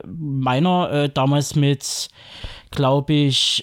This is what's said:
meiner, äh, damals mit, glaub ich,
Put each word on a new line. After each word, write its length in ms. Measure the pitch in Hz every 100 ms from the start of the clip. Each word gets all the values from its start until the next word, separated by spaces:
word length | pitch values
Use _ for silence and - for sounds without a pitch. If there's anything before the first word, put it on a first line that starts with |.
meiner, 880 | - 165 147 135 127 131 180 180 175
äh, 180 | 147 147
damals 460 | 143 135 143 139
mit, 540 | 151 143 139 - - - - - - - - -
glaub 360 | - 131 143 139
ich, 540 | 147 143 127 - -